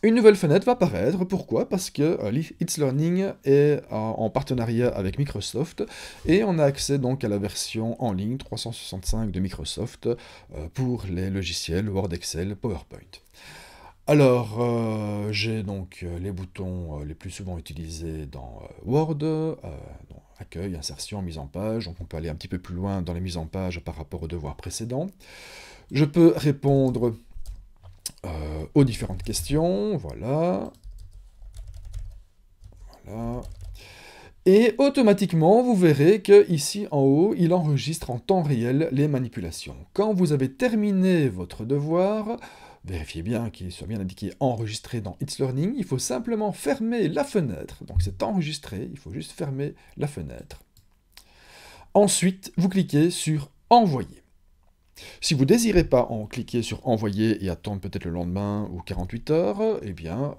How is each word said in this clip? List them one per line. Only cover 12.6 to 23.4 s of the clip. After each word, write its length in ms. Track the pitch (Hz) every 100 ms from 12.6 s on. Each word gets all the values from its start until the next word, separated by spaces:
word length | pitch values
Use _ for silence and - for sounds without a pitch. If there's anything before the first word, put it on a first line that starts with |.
| 117 85 - - - - _ - - - - - - - -
Alors, 500 | 151 135 123 110 107
euh, 720 | 120 117 113 110 104 104 104
j'ai 320 | 104 110 110
donc, 380 | 101 98 90 -
euh, 160 | 87 85
les 120 | 92
boutons, 680 | 90 92 - 92 90 85 76
euh, 60 | 76
les 100 | 76
plus 160 | 95
souvent 260 | - 95 87
utilisés 680 | 76 78 80 80 82 78 76
dans, 320 | 71 64 58
euh, 60 | - - -
Word, 320 | 135 156 151
euh, 320 | 156 156 160 - - 71 - - -
donc 100 | - _ _
accueil, 380 | - 82 98 87
insertion, 480 | 76 71 - 104
mise 160 | 92 80
en 80 | 69
page. 380 | 87 107 113 95
Donc 100 | 82
on 60 | 87
peut 120 | 80
aller 120 | 80
un 60 | 82
petit 140 | -
peu 100 | 92
plus 160 | - 90
loin 260 | 98 98
dans 120 | 85
les 80 | 87
mises 160 | 92
en 100 | 85